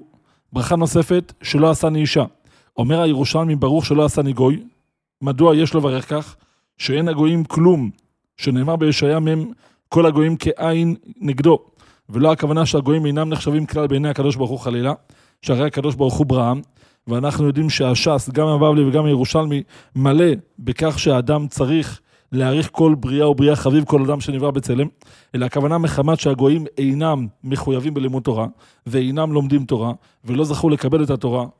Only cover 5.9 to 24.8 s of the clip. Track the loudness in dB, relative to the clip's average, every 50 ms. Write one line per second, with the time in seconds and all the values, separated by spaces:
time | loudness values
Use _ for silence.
5.9 | -2 -4 -4 -6 -6 -8 -8 -10 -18 _ _ _ _ _ _ _ _ -10 -6 -4
6.9 | -2 -2 -2 -2 0 0 2 2 2 0 -2 -2 0 4 4 4 4 4 0 -4
7.9 | -6 _ _ _ _ _ _ _ _ -6 -4 -2 0 0 0 0 0 0 0 0
8.9 | 2 2 0 0 0 0 0 0 0 -2 -4 -6 -12 -18 _ _ _ _ _ _
9.9 | 2 4 4 4 4 2 0 0 -2 -2 -2 -4 -4 -2 -2 -2 0 0 0 0
10.9 | -2 -4 _ -18 -16 -6 -6 -4 -2 2 4 4 4 4 0 _ _ _ _ _
11.9 | _ _ _ -8 -2 2 2 2 2 0 -2 -2 0 0 0 0 0 0 0 0
12.9 | 0 0 0 -2 -2 -2 -2 -4 -4 -4 -4 -2 -2 -2 -2 -2 -4 -4 -2 0
13.9 | 0 -2 -2 -2 -2 -2 -2 -2 -2 -2 -4 -4 -6 -6 -6 -6 -4 -4 -4 -4
14.9 | -6 -8 _ _ _ _ _ _ _ _ -4 -2 0 0 0 -2 -2 -4 -4 -4
15.9 | -2 0 0 0 2 0 0 0 2 0 0 0 -2 -4 -8 -14 _ _ _ _
16.9 | _ _ _ -6 -4 -2 -2 -2 -2 0 0 0 0 0 -2 -2 -2 0 0 0
17.9 | 0 0 0 0 0 0 -2 -2 -2 0 0 2 2 4 4 4 4 4 2 2
18.9 | 2 2 2 2 2 2 0 0 0 0 0 0 -2 -4 -6 -8 -16 -20 -20 _
19.9 | -4 0 2 2 4 4 4 4 2 0 -6 _ _ -10 -8 -8 -4 -2 -2 -2
20.9 | -2 0 0 2 2 2 2 0 -2 -2 -2 -6 -4 -4 -2 0 0 0 -2 -4
21.9 | -10 -16 _ _ _ _ _ _ -4 -2 0 0 0 -2 -2 -4 0 2 4 4
22.9 | 4 2 0 -2 0 2 2 2 4 4 4 4 2 2 2 2 2 2 2 2
23.9 | 0 0 2 0 -2 -4 -6 -6 -6 -4 -4 -2 -4 -4 -4 -2 -2 -2